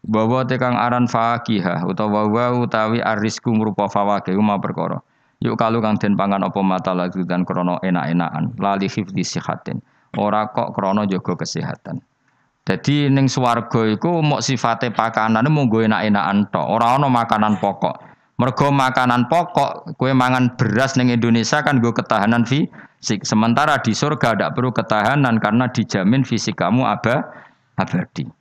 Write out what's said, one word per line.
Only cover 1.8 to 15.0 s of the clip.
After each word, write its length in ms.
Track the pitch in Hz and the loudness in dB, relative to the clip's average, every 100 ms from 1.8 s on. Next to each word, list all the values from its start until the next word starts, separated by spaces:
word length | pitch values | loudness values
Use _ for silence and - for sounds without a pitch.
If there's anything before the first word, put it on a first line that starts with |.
utawa 480 | 90 95 107 104 107 | -2 -2 0 0 2
wa 240 | 110 123 123 | 2 0 0
utawi 400 | 117 113 110 117 | 0 0 0 0
arrizku 480 | 107 107 107 - 123 | 0 0 -2 -2 -2
ngrupa 400 | 110 110 98 101 | 0 0 0 0
fawakih, 480 | 101 101 101 - 95 | 0 0 0 0 0
ma 240 | 107 101 | 2 0
perkara. 400 | - - 82 - _ _ _ _ | -2 -4 -4 -6 _ _ _ _
Yuk 160 | 117 117 | -4 0
kalu 240 | 113 117 | 0 2
kang 160 | 110 104 | 0 0
den 160 | 104 | 0
pangan 320 | 92 98 98 95 | 0 0 0 -2
apa 160 | 98 | 0
mata 320 | 98 92 92 | 0 0 -2
lagi 320 | 90 90 92 87 | -2 -2 -4 -4
dan 160 | 90 | -2
krana 400 | 87 90 90 90 | -2 -2 -2 -2
enak-enakan, 720 | 95 90 73 85 85 78 82 - | -2 -2 0 -2 -2 -4 -6 -2
lali 240 | 98 98 95 | -2 0 -2
hifdzi 400 | - 90 98 87 | -4 -6 -6 -4
sihatin. 560 | 85 - - - - _ _ _ | -6 -6 -6 -6 -10 _ _ _
Ora 320 | 104 104 107 107 | -4 -2 0 -2
kok 240 | - - | -4 -4
krana 320 | - 98 104 | -4 -2 0
jaga 320 | 104 92 - | -2 -2 -4
kesehatan. 640 | 90 82 80 82 - - - _ _ _ _ _ _ | -6 -6 -6 -8 -10 -10 -12 _ _ _ _ _ _
Dadi 480 | - 95 - 147 143 | -4 -2 2 2 2
ning 160 | 139 131 | 4 2
swarga 640 | 135 123 117 110 120 110 | 2 0 0 0 0 0
iku 320 | 107 165 170 | 0 0 0
mok 160 | 151 135 | 0 0
sifate 560 | 127 127 120 113 123 | -2 -2 -2 -2 -2
pakanane 560 | 107 | -2